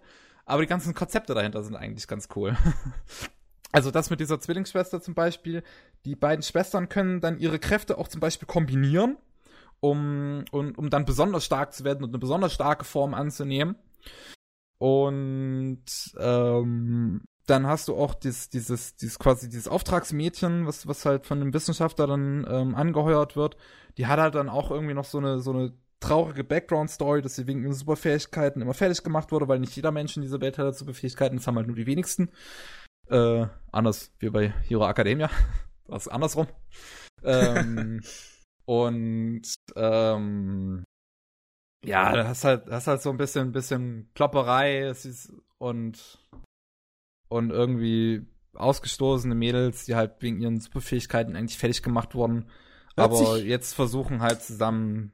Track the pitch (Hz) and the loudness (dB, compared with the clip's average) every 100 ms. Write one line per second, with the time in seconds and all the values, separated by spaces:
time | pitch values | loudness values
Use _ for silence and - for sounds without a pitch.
0 | - - - _ - 143 156 175 165 165 | -14 -20 -20 _ -2 0 2 0 -2 -4
1 | 180 220 - 117 104 107 107 107 107 107 | -2 -2 -2 0 0 -2 -8 -10 -10 -12
2 | - 104 - - 101 117 170 - 131 - | -10 -10 -8 -4 0 4 6 4 -2 -8
3 | - - - - _ _ - 147 135 160 | -12 -14 -14 -16 _ _ 0 2 4 0
4 | 156 156 151 151 - 170 190 190 180 175 | 0 -2 -2 -2 -2 -4 -2 -2 -2 -4
5 | 175 165 170 170 165 170 - - _ _ | -6 -2 0 -2 -6 -10 -10 -20 _ _
6 | 139 139 147 156 151 165 190 202 175 - | -10 -2 0 0 0 -2 0 -2 -2 0
7 | 185 180 165 160 160 156 - 208 - - | 0 0 -2 -2 -2 -2 0 0 0 -4
8 | 139 160 156 - - 175 151 131 139 160 | -6 -2 -2 -2 -4 0 0 2 2 4
9 | 233 294 _ _ _ - - _ 143 147 | 2 0 _ _ _ -20 -20 _ 0 0
10 | 147 143 143 143 135 143 143 - 147 143 | 0 -2 -4 -6 -6 -4 -4 -4 -2 0
11 | 139 135 175 185 - 139 143 - 139 139 | 2 2 2 2 0 -2 -2 -4 -4 -2
12 | 131 123 127 165 185 - 143 147 139 151 | -4 -6 -2 0 0 0 0 0 -2 0
13 | 139 - 147 - 139 135 151 202 _ _ | 0 0 -4 -4 -4 0 0 -2 _ _
14 | - - - - _ _ _ _ 131 135 | -20 -20 -20 -20 _ _ _ _ 2 4
15 | 139 139 135 135 135 131 131 131 127 - | 4 0 -4 -4 -4 -4 -4 -6 -10 -12
16 | - - 120 123 120 120 120 120 117 120 | -12 -4 0 2 2 2 0 0 0 0
17 | 117 87 - _ - 135 135 156 - - | 0 -2 -8 _ 2 2 2 0 -2 -2
18 | 143 - 131 123 - 131 113 123 - - | -2 -2 -4 -6 -8 -8 -4 -6 -6 -10
19 | 113 - 139 127 123 117 - 180 - 180 | -10 0 2 2 0 -10 -4 -4 0 -2
20 | 160 151 160 - 180 170 160 151 - 143 | 0 -2 -2 -2 0 0 -2 -4 -8 -2
21 | - 139 - 143 139 143 - 160 165 - | 2 0 0 -2 0 -2 -2 0 -2 2
22 | 143 139 139 143 - 127 131 131 165 151 | 0 0 0 -2 -2 0 0 0 0 2
23 | 151 151 147 - 151 - - - - - | 4 4 2 0 -2 -4 -16 -20 -18 -6
24 | 123 147 156 147 139 131 143 147 151 139 | 0 2 4 2 -2 -2 -2 -4 -4 -4
25 | 131 147 139 131 127 127 127 - _ _ | -6 -4 -2 -2 -2 -2 -2 -6 _ _
26 | - 151 160 139 131 156 - 156 151 - | 0 2 2 -4 -2 -2 0 0 -2 -2
27 | 143 147 135 - 127 139 131 139 143 151 | 2 2 0 -4 -4 -2 -2 -4 -2 -2
28 | 165 147 - - 143 135 120 131 190 175 | 2 0 -2 0 0 0 -4 0 2 2
29 | - 156 151 156 139 131 127 - 156 151 | -2 -2 0 0 2 2 0 -2 -2 -2
30 | 147 - 139 135 131 135 139 135 143 127 | -4 -6 -6 -4 -4 -2 -2 -2 -10 -8
31 | 131 - 135 127 123 117 113 117 113 147 | -8 0 0 0 -2 -2 -2 -4 -2 -2
32 | 180 - 175 - - - - - - _ | 0 0 -2 -4 -20 -18 -18 -18 -20 _
33 | - 127 117 117 113 - - - 117 101 | 0 4 4 4 0 -4 -6 0 2 0
34 | - _ 113 107 104 107 - 117 104 107 | -6 _ -2 2 2 0 0 2 2 4
35 | 101 135 156 - - - - - - - | 2 2 0 4 4 2 -6 -14 -12 -10
36 | - 120 156 147 160 - - - - - | -8 -2 0 0 -2 -4 -18 -18 -20 -20
37 | - - - 127 123 120 117 113 110 113 | -20 6 8 10 8 8 4 0 -2 -4
38 | 107 - - - _ _ - 120 120 117 | -8 -16 -20 -20 _ _ 2 4 4 2
39 | 113 113 113 117 113 - - - 113 110 | 0 0 -2 -4 -6 -12 -10 0 4 4
40 | 110 107 104 101 98 98 95 92 92 _ | 4 2 0 -2 -2 -2 -4 -6 -8 _
41 | _ _ _ _ _ _ _ _ - 95 | _ _ _ _ _ _ _ _ 0 4
42 | 95 120 113 123 143 127 110 117 151 139 | 4 4 2 0 2 2 0 -4 0 0
43 | 147 127 143 143 131 127 127 131 123 117 | 0 -2 -2 -2 -2 -2 -2 -4 -4 -8
44 | 110 - 147 143 120 127 143 139 135 127 | -12 0 2 2 2 4 4 2 -2 -6
45 | 135 123 - - _ _ 123 117 113 110 | -12 -16 -18 -20 _ _ -6 -4 -6 -8
46 | - - _ - - _ _ _ _ _ | -16 -20 _ -20 -20 _ _ _ _ _
47 | _ _ _ 117 117 113 120 123 113 113 | _ _ _ -2 0 2 2 2 2 2
48 | 113 110 - - _ - 123 139 - - | 2 0 -4 -18 _ -2 0 0 -4 -2
49 | 135 131 123 117 117 123 127 117 - 117 | 2 2 0 0 2 2 0 -2 -2 0
50 | 110 - 117 104 117 113 113 135 127 123 | 0 -2 -6 -4 -2 -4 -4 -10 -4 -4
51 | - 120 113 85 113 - 117 123 - 117 | -2 -2 -2 -4 -6 -2 -2 -2 0 -2
52 | 113 123 117 117 113 - - - _ - | -2 -2 0 0 -4 -14 -20 -20 _ 4
53 | 113 117 117 113 104 123 - - 127 127 | 4 6 4 4 0 -2 -2 0 0 0
54 | 127 127 117 117 - 107 110 113 110 107 | -2 0 0 0 -4 -2 0 0 -2 -4
55 | 104 | -6